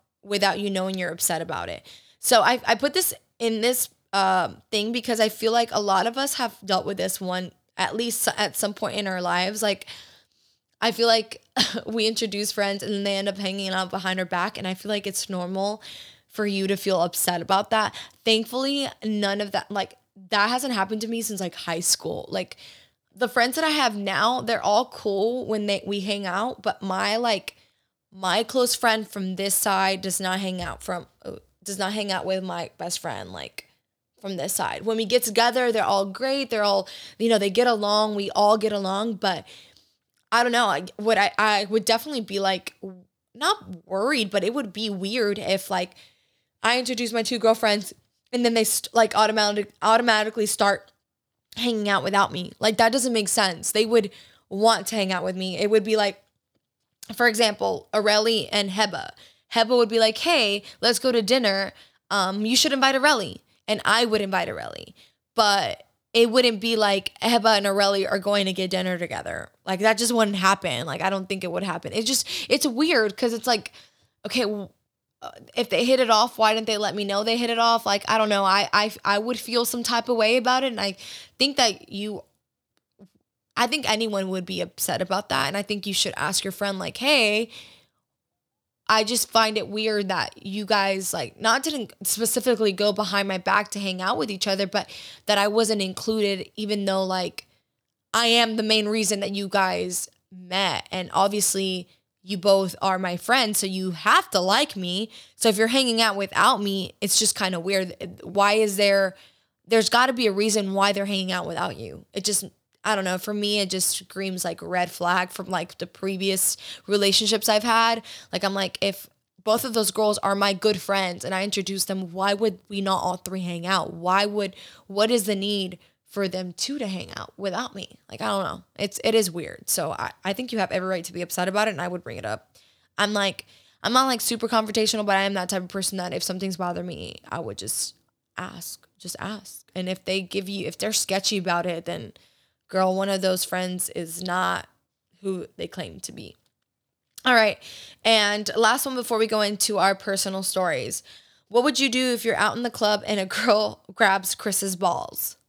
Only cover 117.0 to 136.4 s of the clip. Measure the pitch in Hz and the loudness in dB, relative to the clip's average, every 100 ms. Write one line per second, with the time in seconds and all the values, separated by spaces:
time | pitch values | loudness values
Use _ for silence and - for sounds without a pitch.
117 | 196 - 214 214 214 214 233 226 226 226 | 4 4 2 2 2 2 4 4 4 2
118 | - - - 185 196 196 185 - 196 190 | -4 -16 -10 -4 -2 -2 -4 -2 -4 -4
119 | - _ _ _ - 226 262 226 214 - | -12 _ _ _ 0 0 2 0 0 2
120 | 214 208 - 196 202 196 214 202 - 196 | 2 2 0 0 0 2 0 0 0 0
121 | 190 175 - 190 202 202 185 196 - 190 | -2 -4 -6 -4 -2 -2 -4 -4 -4 -4
122 | 185 180 196 202 220 180 - 196 196 190 | -6 -2 0 2 0 -2 -6 -4 0 0
123 | - 180 - 190 175 170 170 190 - 170 | 0 -4 -6 -6 -6 -4 0 0 0 -4
124 | 175 190 208 208 196 - - - - 196 | 0 2 2 -2 -4 -8 -20 -20 -6 0
125 | 220 240 202 196 202 202 190 180 _ _ | 4 4 2 -2 -2 -2 -4 -8 _ _
126 | _ 202 190 185 185 170 - 285 208 185 | _ -4 -4 -4 -6 -6 -6 -4 -6 -6
127 | - - - - 202 180 254 196 - - | -8 -12 -12 -8 -6 -4 -6 -10 -16 -18
128 | _ - 220 202 185 - - - 202 - | _ -8 -4 -2 -4 -8 -14 -8 -8 -2
129 | 226 220 190 170 - - - - 160 - | 2 2 2 -2 -10 -10 -4 -4 -2 -4
130 | - - 185 196 254 220 185 190 185 185 | -8 -6 -6 -6 -4 -2 -2 -2 -2 -4
131 | 175 175 175 - 180 196 220 170 180 175 | -6 -8 -6 -4 -2 0 0 -2 -4 -6
132 | 120 107 107 107 - _ _ _ _ - | -10 -10 -6 -8 -10 _ _ _ _ -2
133 | 208 208 196 - - _ _ _ - 254 | 0 0 -2 -4 -12 _ _ _ 0 4
134 | 269 240 - 233 226 226 220 220 214 214 | 4 2 -2 -2 0 0 0 0 0 0
135 | 208 196 196 196 180 196 180 196 190 190 | 2 2 2 0 -2 -4 -4 -4 -4 -4
136 | 180 180 - 185 | -6 -6 -6 -4